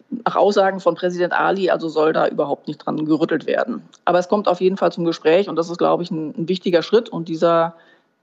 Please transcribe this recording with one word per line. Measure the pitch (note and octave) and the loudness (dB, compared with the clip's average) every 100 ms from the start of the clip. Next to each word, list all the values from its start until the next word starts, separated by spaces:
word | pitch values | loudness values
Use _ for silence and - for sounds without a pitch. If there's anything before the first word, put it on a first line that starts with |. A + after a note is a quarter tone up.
| _ - | _ -6
Nach | - - | -2 2
Aussagen | F#3+ G#3 F#3+ F#3+ | 2 4 0 2
von | F3+ | -2
Präsident | E3+ F3+ F3+ F3 | 0 -4 -2 -2
Ali, | - E3+ F#3+ F3 | 0 0 0 0
also | - D#3+ | 0 -2
soll | D3+ D#3 | 0 0
da | D#3 D3+ | 2 0
überhaupt | - D3 C#3 - | -2 -4 -4 -8
nicht | D3 | -8
dran | - D3+ D#3 | -6 -4 0
gerüttelt | D3+ E3 D#3 - | 0 0 -2 -2
werden. | - - - - _ - | -2 -2 -6 -12 _ 0
Aber | F3 | 0
es | F3+ | 2
kommt | G#3 G3 | 0 2
auf | F3 | 2
jeden | F#3+ G3 | 0 2
Fall | F3 | -2
zum | F3 | 0
Gespräch | E3+ D#3+ D#3 E3+ G3+ | -4 0 2 4 2
und | D#3+ | -4
das | E3+ | -4
ist, | F3 | -2
glaube | D#3+ D#3+ | 0 0
ich, | F3 | -2
ein, | D#3+ D3+ - | -6 -6 -6
ein | E3 | -4
wichtiger | F#3 G3+ E3+ | -2 2 0
Schritt. | E3 G#3+ - | 4 0 0
Und | E3+ E3 | -8 -6
dieser | D#3+ E3+ E3+ E3 - _ _ _ _ | 0 2 4 2 -4 _ _ _ _